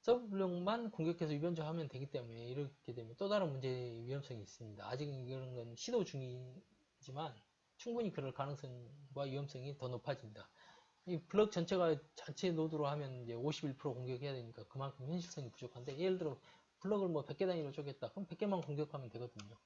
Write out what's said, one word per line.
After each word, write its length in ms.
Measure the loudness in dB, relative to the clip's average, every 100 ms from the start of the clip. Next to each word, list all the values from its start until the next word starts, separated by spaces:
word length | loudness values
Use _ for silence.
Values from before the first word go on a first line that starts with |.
서브 260 | 8 6 6
블록만 640 | 2 2 2 2 2 0
공격해서 420 | 0 2 2 2
유변조 300 | 2 2 0
하면 240 | 0 -2 -2
되기 200 | -4 -4
때문에, 380 | -4 -4 -8 -6
이렇게 480 | -4 -4 -6 -8
되면 220 | -6 -8 -2
또 120 | 2
다른 220 | 4 4
문제의 540 | 2 0 0 -2 -4 -2
위험성이 360 | -4 -4 -8
있습니다. 460 | -10 -12 -12 -8 -6
아직 200 | -2 -2
이런 460 | -4 -4 -6 -4 -6
건 180 | -6
시도 300 | -6 2 2
중이지만 1300 | 2 -2 -4 -6 -10 -14 -18 _ _ _ -10 -4 -4 -6 _ _ _ _
충분히 340 | -4 0 0
그럴 200 | 0 -4
가능성과 920 | -2 -2 -2 -6 -10 -12 -16 -12 -4
위험성이 540 | -2 0 -2 -6 -8 -4
더 120 | -2
높아집니다. 600 | -2 -2 -4 -4 -14 -16 -20 -20 -20 _ _ -4
이 120 | -2
블록 320 | 2 6 6
전체가 460 | 6 4 6 6 6 0
전체 360 | -12 -8 0 2
노드로 340 | 4 2 4 2
하면 340 | 2 -2 -6
이제 120 | -4
오십일 420 | 0 0 2 -2 0
프로 180 | -2
공격해야 400 | -2 -2 -2 -2
되니까 300 | -4 -6 -12
그만큼 420 | -10 -4 -4 -4 -2
현실성이 440 | -2 -2 -6 -6
부족한데, 480 | -6 -10 -6 -6 0
예를 200 | 2 4
들어 220 | 2 -2 -10 -20 _ _
블록을 280 | 2 4 4
뭐 160 | 2
백 140 | 0 2
개 80 | 2
단위로 260 | 2 0
쪼갰다. 380 | -2 -6 -4 -6
그럼 160 | -4 -6
백 120 | 0
개만 220 | 2 2
공격하면 480 | 2 0 0 -2 -6
되거든요. 460 | -6 -6 -8 -14 -14